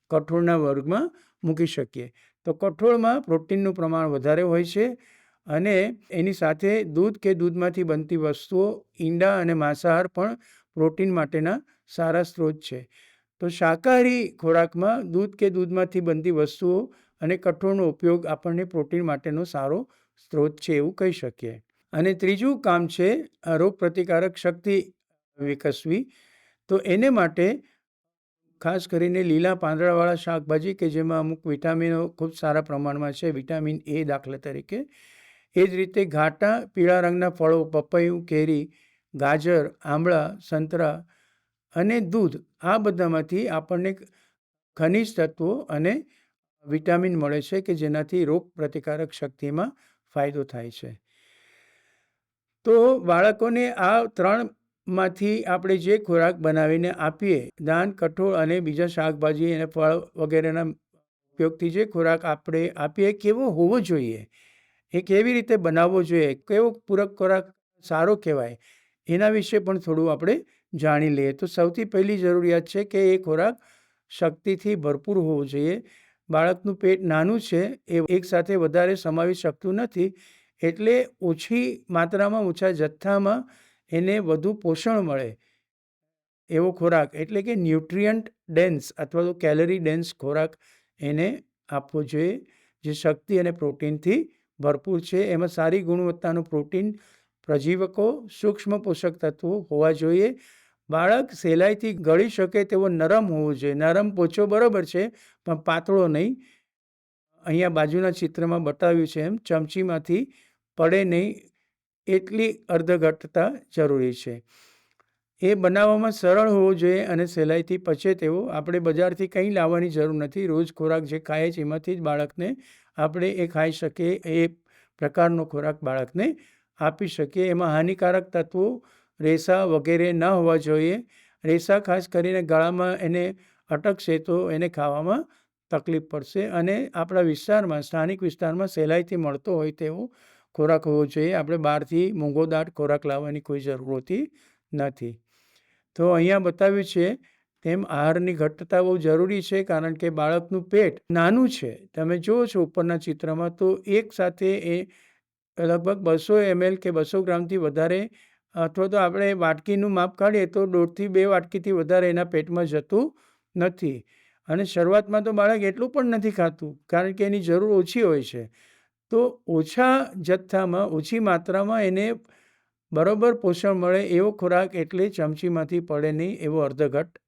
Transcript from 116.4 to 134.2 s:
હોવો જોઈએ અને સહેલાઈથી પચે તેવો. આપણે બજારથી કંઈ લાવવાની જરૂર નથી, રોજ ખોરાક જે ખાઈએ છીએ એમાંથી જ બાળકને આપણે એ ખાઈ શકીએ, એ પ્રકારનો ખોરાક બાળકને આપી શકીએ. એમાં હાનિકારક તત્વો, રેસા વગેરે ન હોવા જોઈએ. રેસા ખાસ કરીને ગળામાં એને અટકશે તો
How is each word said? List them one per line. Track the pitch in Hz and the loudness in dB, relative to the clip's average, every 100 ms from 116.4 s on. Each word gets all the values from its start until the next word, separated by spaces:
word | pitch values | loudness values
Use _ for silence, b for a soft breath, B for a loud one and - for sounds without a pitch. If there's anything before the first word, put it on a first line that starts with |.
| 220 | 6
હોવો | 202 190 | 6 4
જોઈએ | 185 175 190 | 4 2 2
અને | 214 170 175 | 0 -2 -2
સહેલાઈથી | 170 156 165 160 180 | 0 0 0 0 -4
પચે | 180 151 190 | -2 0 0
તેવો. | 185 156 175 247 | 0 -2 -2 -4
આપણે | 156 156 175 | -6 -2 0
બજારથી | 165 156 180 180 185 | 0 2 0 0 -4
કંઈ | 185 202 | -2 0
લાવવાની | 196 165 170 175 | 2 2 2 0
જરૂર | 156 156 | 0 0
નથી, | 151 143 196 190 | -2 -4 -4 -2
રોજ | 156 165 | 0 -2
ખોરાક | - 160 160 | -2 -2 -2
જે | 151 156 | -2 -8
ખાઈએ | 156 156 165 | -4 -2 -2
છીએ | 165 | -2
એમાંથી | 147 160 165 180 | -4 -4 -6 -4
જ | |
બાળકને | 156 147 143 - 185 269 B B B - | -2 -2 -4 -6 -8 -8 B B B -4
આપણે | 151 175 185 | -4 0 -2
એ | 190 170 | -2 -2
ખાઈ | 165 160 | 0 -2
શકીએ, | 160 156 170 170 180 170 | -2 -6 -4 -4 -4 -2
એ | 165 170 170 b b b - | 0 0 -2 b b b -6
પ્રકારનો | 143 180 170 165 160 | -2 2 2 2 -4
ખોરાક | 147 151 151 | -4 -6 -4
બાળકને | 139 131 127 175 262 - b b b - | -4 -4 -4 -2 -4 -4 b b b -4
આપી | 156 160 190 | -4 -2 -6
શકીએ. | - 139 185 185 | -4 -4 -2 0
એમાં | 175 170 | 0 0
હાનિકારક | 156 170 190 180 185 180 | 2 0 0 0 0 0
તત્વો, | 170 165 185 208 247 b b b - | -4 -2 -2 -2 -2 b b b -2
રેસા | 156 160 160 185 | 2 2 2 2
વગેરે | 190 156 143 170 175 | 2 0 2 2 2
ન | 170 | 2
હોવા | 175 190 165 160 | 2 4 4 2
જોઈએ. | 151 156 165 214 240 b b b | 2 0 0 -2 -8 b b b
રેસા | 160 165 170 202 | 0 0 2 0
ખાસ | 196 185 175 | 2 -2 -2
કરીને | 170 175 185 | -2 0 0
ગળામાં | 160 160 165 180 180 185 | 2 2 2 0 -2 -2
એને | 165 175 180 190 b b - | -2 -2 -2 -6 b b -6
અટકશે | 151 208 196 - | -2 -2 -2 -2
તો | 160 | -2